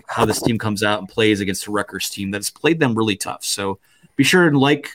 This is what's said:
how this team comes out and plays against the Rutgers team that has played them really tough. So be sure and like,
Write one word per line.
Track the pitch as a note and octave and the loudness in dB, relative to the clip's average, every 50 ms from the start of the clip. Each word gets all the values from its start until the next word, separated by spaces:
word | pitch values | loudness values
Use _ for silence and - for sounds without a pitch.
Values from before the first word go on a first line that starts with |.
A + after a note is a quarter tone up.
| - | -6
how | - - A#2 A2+ | -6 -2 0 0
this | G#2+ G#2 - | 0 0 0
team | - B2 A#2 G#2+ | 0 0 0 0
comes | - A2 G#2 G2 G#2+ | -2 -2 -2 0 0
out | G#2 G#2 G#2 | 0 0 -2
and | F#2+ F#2+ | -4 -4
plays | - - A2 G#2+ G#2+ G2 | -2 2 2 4 4 2
against | G2+ F#2+ F#2+ - - | 0 -2 -4 -6 -6
the | G#2 G#2 | -4 -4
Rutgers | G2+ G2 - - F#2 - - | -4 -4 -4 -8 -8 -8 -8
team | - - G2+ G2 | -8 -6 -6 -6
that | G#2 G#2 | -6 -6
has | G2+ - | -6 -8
played | - _ - D3 E3+ D#3+ | -6 _ 0 0 2 2
them | D3+ B2+ A2+ | 2 2 2
really | A2+ A2+ A2 G2 | 2 0 0 0
tough. | F#2+ - - - - - | -2 -4 -8 -10 -8 -8
So | - - - G2 G2 F#2+ - _ _ _ _ _ _ _ | -6 -6 -4 -4 -4 -6 -6 _ _ _ _ _ _ _
be | - C3+ | 0 2
sure | - F#3 F#3 F3 | 4 4 4 6
and | E3 C#3+ | 4 4
like, | C#3 C3 C#3+ D3 C#3+ - - - | 4 4 4 2 0 -2 -6 -8